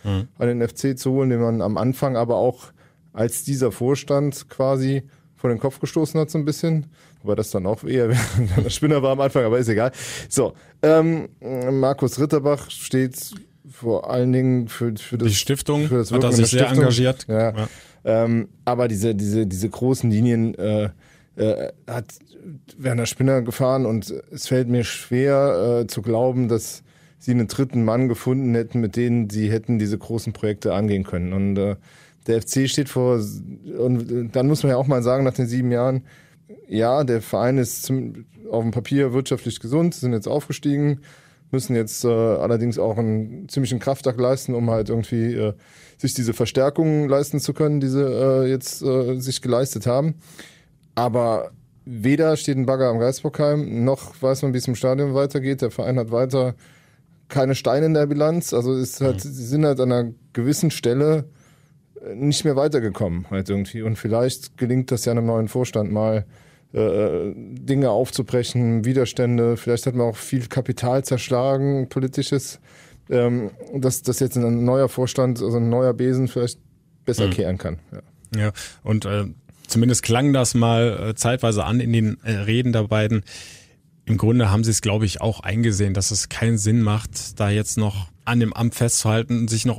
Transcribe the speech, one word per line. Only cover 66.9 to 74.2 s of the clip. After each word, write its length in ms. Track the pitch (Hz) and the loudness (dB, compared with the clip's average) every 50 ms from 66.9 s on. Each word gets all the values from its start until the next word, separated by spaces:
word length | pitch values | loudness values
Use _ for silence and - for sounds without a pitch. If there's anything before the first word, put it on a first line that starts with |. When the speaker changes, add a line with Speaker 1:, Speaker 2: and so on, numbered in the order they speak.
| 85 104 107 87 73 - 90 101 - | 2 2 0 0 0 -2 -4 -6 -8
Speaker 2:
Dinge 560 | 120 113 98 127 127 127 127 135 139 135 123 | -10 -14 -16 -16 -8 -4 -2 0 2 2 2
aufzubrechen, 920 | 101 110 131 - - - 117 - 127 123 113 - - 120 123 117 117 113 107 | 2 2 0 0 -2 -6 -4 -2 -2 -2 -2 -2 0 0 2 2 2 2 0
Widerstände. 720 | 127 131 135 123 - - - 123 120 120 117 117 117 120 | 0 2 2 0 0 0 -2 0 2 2 2 2 2 0
Vielleicht 300 | 113 - 120 120 117 - | 0 0 -2 -2 -2 -2
hat 80 | 135 123 | -2 -2
man 120 | 123 117 117 | 0 0 -2
auch 80 | 110 | -2
viel 300 | - - - 139 131 120 | -6 -6 -4 -4 -4 -4
Kapital 580 | - - 131 123 - 120 - 123 123 131 139 131 | -4 -4 -4 -2 -4 -4 -2 0 0 0 0 0
zerschlagen, 840 | - 131 113 - - 131 120 127 135 135 135 139 139 139 135 127 - | -2 -2 -2 -2 0 0 0 2 2 0 0 0 0 0 -2 -2 -4
politisches, 720 | - 135 131 131 - 143 135 - 147 131 - - - - _ - - - - - - - _ - | -4 -4 -4 -2 -2 -4 -4 -2 -2 -4 -4 -6 -14 -18 _ -20 -20 -20 -20 -20 -20 -18 _ -2
ähm, 400 | 131 123 120 120 120 123 107 98 - - - - - | 0 2 2 2 0 -2 -4 -6 -10 -12 -14 -10 -4
dass, 280 | 139 127 131 120 - | -2 -2 -2 -2 -2
dass 180 | - 127 120 - | -2 -4 -2 0